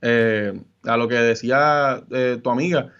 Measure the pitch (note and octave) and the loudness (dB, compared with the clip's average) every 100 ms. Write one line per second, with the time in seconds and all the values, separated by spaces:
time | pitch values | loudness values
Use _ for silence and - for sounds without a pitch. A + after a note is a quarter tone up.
0 | A#2+ A#2 A2+ G#2+ G#2 G2 - _ A2+ A#2 | 0 2 2 0 -2 -8 -14 _ -4 -2
1 | A#2 A#2+ A#2 A2+ A#2 C3+ D3+ D3 C#3 B2 | 0 2 2 0 0 2 2 2 0 -2
2 | - C3 B2+ A#2+ B2 B2 E3+ D#3 - | -6 -2 -2 -2 -2 -2 0 -2 -2